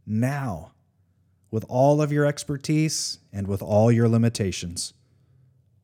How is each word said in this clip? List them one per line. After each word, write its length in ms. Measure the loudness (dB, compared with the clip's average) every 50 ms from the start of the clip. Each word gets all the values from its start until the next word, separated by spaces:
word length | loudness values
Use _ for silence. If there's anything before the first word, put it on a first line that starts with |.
| _
now 680 | -6 -4 -2 -2 -2 -2 -4 -6 -6 -8 -8 -12 -16 _ _ _ _ _ _ _ _ _ _ _ _ _ _ _ _
with 140 | -6 -6 -6 -2
all 320 | 0 2 4 4 4 4
of 100 | 2 0
your 140 | 0 0 0
expertise 920 | 0 0 -2 -6 -8 -8 -6 -4 -2 0 0 0 0 -2 -4 -6 -8 -10 -12 _ _
and 160 | -10 -8 -6 -4
with 140 | -4 -4
all 300 | -2 2 4 4 6 6
your 160 | 4 4 4 4
limitations. 840 | 4 4 2 2 0 -2 -4 -4 -4 -6 -8 -10 -10 -10 -12 -12 -14 _ _ _ _ _ _ _ _ _ _ _ _ _ _ _ _ _